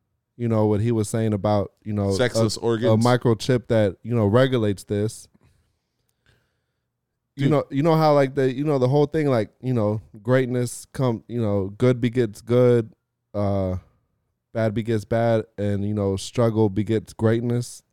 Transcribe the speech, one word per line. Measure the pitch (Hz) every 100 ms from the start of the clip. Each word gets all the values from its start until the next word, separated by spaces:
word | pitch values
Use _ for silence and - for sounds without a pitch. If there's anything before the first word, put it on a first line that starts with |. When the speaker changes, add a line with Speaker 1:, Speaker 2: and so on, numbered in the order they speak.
| _ _ _ -
Speaker 1:
You | 117
know, | 110 107
what | 104
he | 113
was | 113 104
saying | 113 110
about, | 104 104 104 98 -
you | 104
know, | 104 98
Speaker 2:
Sexless | 98 123 113 110 -
Speaker 1:
a, |
Speaker 2:
organs. | 117 113 117 110
Speaker 1:
a | 120
microchip | 123 127 113 - 127 -
that, | 113 104 87
you | 110
know, | 117 101
regulates | 113 135 127 107 98
this. | - 104 107 - - _ _ _ _ _ _ _ _ _ _ _ _ _ _ _ _ _ _ _ _ -
You |
Speaker 2:
Dude. | 139
Speaker 1:
know, | 147 -
you | 139
know | 165 160
how, | 156
like, | 147 139
the, | 139 131
you | 127
know, | 147 139
the | 123
whole | 147 147
thing, | 160 147
like, | 123 104 _
you | 127
know, | 123 104 107 - 110
greatness | 104 127 127 123 123 - -
come, | - 131 113 -
you | 117
know, | 110 101 95 104
good | 127 123
begets | 120 123 113 101
good, | - 120 123 120 113 - _ _ _
uh, | 101 101 98 95 92 - _ _ _ _ _ _
bad | 113 113
begets | 107 113 110
bad, | 98 117 117 113 107 -
and, | 104 101 101
you |
know, | 104 98 95
struggle | - - 117 107 110
begets | 95 98 110 -
greatness | - 110 117 120 120 120 - _